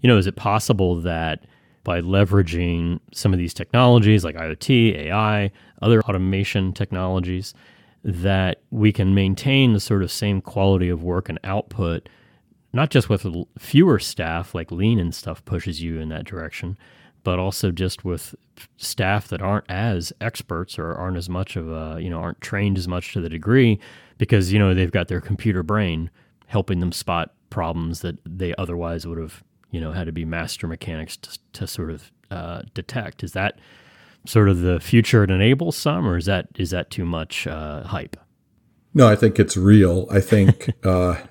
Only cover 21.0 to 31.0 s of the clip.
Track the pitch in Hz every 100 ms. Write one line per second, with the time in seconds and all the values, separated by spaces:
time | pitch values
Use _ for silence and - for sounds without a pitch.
21 | 92 90 90 90 92 92 80 80 80 80
22 | 90 82 87 - - 101 101 95 87 90
23 | - 101 85 80 104 127 120 104 - -
24 | _ - - 104 90 104 98 92 90 92
25 | 87 87 - 101 110 92 80 107 95 80
26 | 85 _ _ _ - 104 95 90 90 -
27 | - 85 80 _ - - 82 85 82 82
28 | 87 - - 90 90 - 90 85 85 85
29 | 82 82 80 - _ _ _ 87 80 87
30 | 80 80 80 82 80 - 82 80 - 80